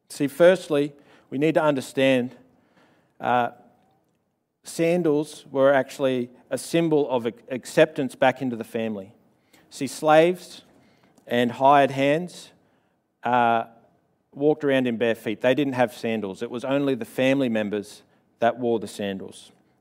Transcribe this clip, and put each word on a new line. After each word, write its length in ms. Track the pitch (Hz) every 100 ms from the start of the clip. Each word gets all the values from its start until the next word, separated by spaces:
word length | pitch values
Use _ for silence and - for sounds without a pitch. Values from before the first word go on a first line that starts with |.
| -
See, 200 | - 139
firstly, 640 | - 175 185 - 147 147 - _ _ _
we 100 | 135
need 160 | 160
to 80 | 165
understand, 720 | 156 135 - - 135 131 123 - _ _ _ _ _ _ _ -
uh, 300 | 123 123 120 - _ _ _ _ _ _ _ _ _ _ -
sandals 800 | - 165 180 165 147 151 - -
were 220 | 139 135
actually 580 | 139 127 - 135 127 123 - -
a 80 | 127
symbol 500 | - 165 165 151 135
of 160 | 127 113
ac-, 100 | - -
acceptance 640 | 127 - - 160 - 131
back 280 | - 131 127
into 140 | 131 113
the 80 |
family. 480 | 110 117 113 104 98 - _ _ _ _ _
See, 160 | - 131
slaves 760 | - 156 156 175 180 - - - _ _ _ _ _ -
and 260 | 120 120
hired 380 | 117 135 143 139
hands, 600 | 135 139 156 180 - - _ _ _ _ _ _ _
uh, 420 | 120 123 120 117 113 - _ _ _ _ _
walked 300 | 143 147 151
around 220 | 147 135 127
in 100 | 110
bare 180 | 117
feet. 260 | 113 120 104
They 140 | 127
didn't 180 | 131 139
have 180 | 127 120
sandals. 500 | - 117 113 101 92
It 80 | 120
was 140 | 117
only 300 | 131 139 139
the 100 | 123
family 440 | 117 - 131 139 127
members 540 | 110 104 104 98 - _ _ _ _
that 200 | 117 120
wore 200 | 120 113
the 80 | 101
sandals. 640 | - 101 95 98 - - _ _ _